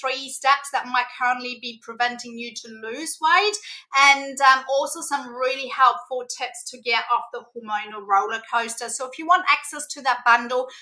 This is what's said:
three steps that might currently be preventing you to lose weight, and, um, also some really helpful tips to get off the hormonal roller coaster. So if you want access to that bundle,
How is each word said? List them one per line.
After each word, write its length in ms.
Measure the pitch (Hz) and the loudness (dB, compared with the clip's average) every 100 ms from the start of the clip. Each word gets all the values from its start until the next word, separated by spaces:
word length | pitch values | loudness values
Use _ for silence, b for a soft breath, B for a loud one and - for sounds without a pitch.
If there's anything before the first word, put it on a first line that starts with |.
three 280 | 262 269 269 | -4 -4 -6
steps 400 | - 269 277 - | -2 2 2 0
that 140 | 254 247 | -6 -2
might 200 | 247 240 - | -2 -2 -2
currently 380 | 247 254 247 240 | 0 0 -4 -8
be 220 | 240 226 | -10 -12
preventing 560 | - 226 240 240 240 233 | -10 -2 -2 -2 -12 -10
you 160 | 240 | -12
to 140 | 226 226 220 | -12 -16 -14
lose 340 | 220 254 320 - | -12 -8 -8 -2
weight, 360 | 311 349 415 403 B B B 269 | 2 4 2 -2 B B B 4
and, 420 | 277 277 277 262 | 6 6 0 4
um, 220 | 269 262 262 | 6 6 4
also 280 | 277 277 339 | 0 0 -4
some 340 | - 269 254 | -4 -4 -6
really 320 | 240 254 269 254 | -4 -2 -2 -4
helpful 580 | 269 254 240 - 254 247 - | 4 6 4 -6 -8 -6 -8
tips 320 | 247 - - | -8 -8 -14
to 100 | 247 | -8
get 220 | 233 226 - | 0 0 2
off 120 | 269 - | 0 -2
the 80 | 240 | -12
hormonal 680 | - 240 220 208 214 214 196 | -12 -14 -6 -6 -6 -10 2
roller 340 | 196 214 226 - | 2 2 -4 -2
coaster. 380 | 240 226 - 233 | -2 -2 -6 -8
So 200 | - 254 | -6 -8
if 100 | 254 | -4
you 80 | 320 | 2
want 180 | 349 - | 4 4
access 380 | 294 - 294 - | 0 0 -10 -10
to 140 | 294 | -6
that 180 | 254 247 | -2 0
bundle, 440 | 240 240 240 254 254 B | 4 4 4 -2 -4 B